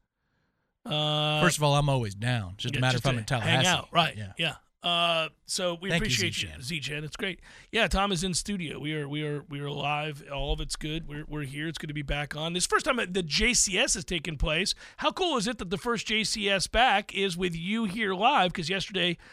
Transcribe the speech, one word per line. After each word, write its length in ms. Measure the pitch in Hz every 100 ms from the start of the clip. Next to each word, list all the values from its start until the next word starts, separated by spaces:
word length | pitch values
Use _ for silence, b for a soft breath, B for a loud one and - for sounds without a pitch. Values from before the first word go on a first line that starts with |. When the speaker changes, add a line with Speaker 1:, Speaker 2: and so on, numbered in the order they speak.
| _ _ _ _ _ _ _ _ -
Speaker 1:
Uh, 540 | 151 151 151 151 151
Speaker 2:
First 140 | 170 147
of 40 |
all, 120 | 147 143
I'm 120 | 147
always 260 | 135 110
down. 400 | 98 117 120 92 98
Just 180 | 127
a 40 | 135
Speaker 1:
yeah, 20 |
Speaker 2:
matter 140 | 127 127
Speaker 1:
just 60 |
Speaker 2:
if 40 | 135
I'm 60 |
Speaker 1:
to 40 | 123
Speaker 2:
in 40 | 110
Tallahassee. 400 | 127 135 160 180
Speaker 1:
hang 100 | 156
out, 100 | -
right? 240 | 165 156 104
Speaker 2:
Yeah. 160 | 95 -
Speaker 1:
Yeah. 160 | 165 - _ _
Uh, 460 | 175 170 170 165 160 _
so 300 | - - 180 170
we 120 | 190
Speaker 2:
Thank 100 | 175
you, 60 | 214
Speaker 1:
appreciate 360 | 120 175 -
you, 60 | -
Speaker 2:
Z-Chan. 140 | -
Speaker 1:
Z-Chan. 420 | 127 165 131 151
It's 120 | 151 -
great. 240 | 196 165 B B B
Yeah, 160 | 220 208
Tom 260 | 190 202
is 120 | 175
in 80 | 185
studio. 460 | 165 - 202 147 -
We 160 | 147
are, 120 | 156 143
we 160 | 147
are, 200 | 151 147 -
we 100 | 143
are 80 | 143
live. 560 | 147 143 147 156 143 147
All 220 | 139 143
of 60 | 151
it's 120 | 156 -
good. 300 | 156 160 156
We're, 180 | 147 151
we're 140 | 151
here. 260 | 139 143 160
It's 80 | 151
good 120 | 156
to 60 |
be 60 | 151
back 340 | 139 147 143
on. 200 | 151 165
This 80 | 175
is 40 | -
the 80 | 427
first 100 | 302
time 100 | 247
that 160 | 190
the 100 | 190
J 300 | 165 151 226
C 240 | 233 - 185
S 160 | 277
has 140 | 214 -
taken 320 | 175 160 147
place. 360 | 170 156 196 - B B
How 140 | 285
cool 260 | - 359 262
is 100 | 202
it 120 | 233
that 100 | 175
the 80 | 175
first 300 | 240 226 -
J 180 | 220
C 240 | 208 220 202
S 180 | 196 -
back 480 | 220 247 202 208
is 220 | 185 196 170
with 180 | 185
you 300 | 165 175 220
here 300 | 220 208 208
live? 400 | 185 226 285 180
'Cause 160 | 190 156
yesterday 480 | 190 - 190 175 165 B